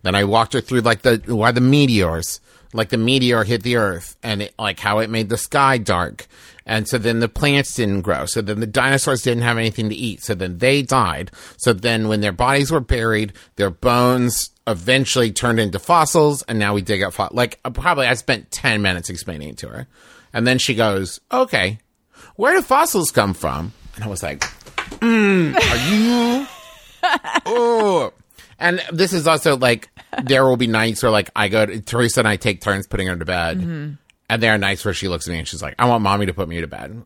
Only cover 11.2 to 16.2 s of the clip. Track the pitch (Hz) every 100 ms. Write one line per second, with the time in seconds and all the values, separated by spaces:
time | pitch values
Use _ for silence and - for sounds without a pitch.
11.2 | 92 - - - 123 98 117 113 110 107
12.2 | 104 87 123 139 139 160 120 131 113 110
13.2 | 107 - - - 101 82 123 120 123 127
14.2 | 120 - - _ - 95 92 131 131 131
15.2 | 117 98 123 113 104 87 - 170 151 165